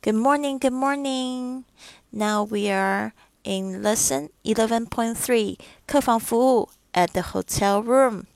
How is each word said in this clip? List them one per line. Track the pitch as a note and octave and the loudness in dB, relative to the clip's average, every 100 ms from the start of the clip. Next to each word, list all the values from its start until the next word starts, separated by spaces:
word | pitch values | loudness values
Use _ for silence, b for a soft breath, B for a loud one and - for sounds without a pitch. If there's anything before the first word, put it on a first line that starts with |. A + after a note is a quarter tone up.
Good | - | 0
morning, | A3 A#3+ D4 C#4+ C4+ | 2 2 2 0 0
good | C4 | -2
morning. | B3+ C4+ C#4+ C#4 C4 B3+ B3+ B3 C4 B3+ _ B B _ | 0 -2 -2 -2 -4 -4 -6 -8 -10 -14 _ B B _
Now | G#3+ G#3+ G#3 | -4 -2 0
we | G#3 G#3 G3+ | -2 -2 0
are | G3 G3 G3 G#3+ - b _ | 0 0 0 -4 -10 b _
in | - F#3+ F#3+ F#3 | -6 -4 -4 -4
lesson | G#3 G#3+ - C3+ D3+ _ | -2 0 0 -2 -6 _
eleven | - A3 A3 A3+ A#3 | -2 0 2 0 -2
point | - A3+ A3+ | -4 -2 -2
three， | - A#3+ G3+ F#3 B B - | 0 0 0 -6 B B -2
客 | C#4+ | 0
房 | C4 A3+ | 2 0
服 | - A#3 B3+ B3 | 2 2 4 4
务 | - _ _ | 0 _ _
at | - F3 | 0 0
the | F#3+ | 0
hotel | F3 F#3+ F#3 - G3+ G3+ | -4 -6 -4 0 2 2
room。 | A3+ B3+ C4 G#3 F#3+ | 2 4 4 0 -10